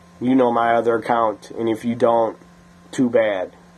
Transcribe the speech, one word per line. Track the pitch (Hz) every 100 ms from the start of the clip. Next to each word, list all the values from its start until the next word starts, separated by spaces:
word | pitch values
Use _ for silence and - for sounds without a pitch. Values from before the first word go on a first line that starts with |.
| - -
You | 123 131
know | 123
my | 117 117
other | 117 113 113
account, | - 120 110 101 -
and | - 113
if | 110 120
you | 120
don't, | 120 117 113 - - - - - -
too | - 123
bad. | 113 110 98 90 - -